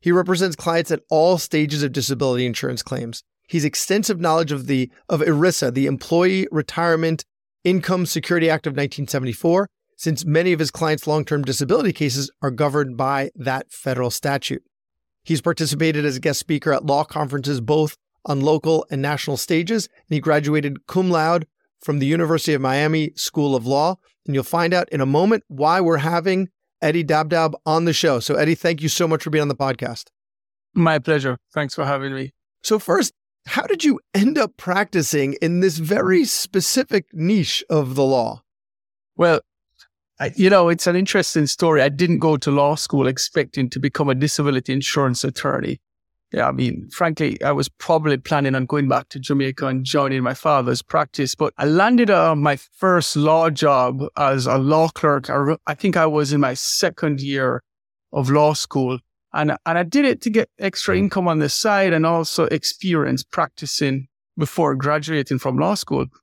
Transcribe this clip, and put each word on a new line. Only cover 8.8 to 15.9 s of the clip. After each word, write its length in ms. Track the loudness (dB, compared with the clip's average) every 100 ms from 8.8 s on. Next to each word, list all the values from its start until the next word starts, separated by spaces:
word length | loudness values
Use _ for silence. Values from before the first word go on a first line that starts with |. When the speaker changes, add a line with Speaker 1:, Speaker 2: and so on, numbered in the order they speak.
| -4 -4 -4
Speaker 1:
seventy-four, 640 | -4 -4 -2 2 2 0 _ _ _
since 300 | -4 -4 0
many 280 | 2 2
of 60 | 2
his 120 | 0
clients' 340 | -2 -2 -2 0
long-term 380 | -2 0 -2
disability 500 | -2 -4 0 0 0
cases 380 | 0 -2 -2 -8 _
are 80 | -6
governed 480 | -2 -2 0 -2 -2
by 320 | -2 -2 -4 -6
that 360 | -6 -6 -8
federal 380 | -10 -6 -2 -2
statute. 540 | -2 -4 -4 -4 -8 _ _ _ _ _ _
He's 180 | -4 -2
participated 640 | 0 -2 -2 0 0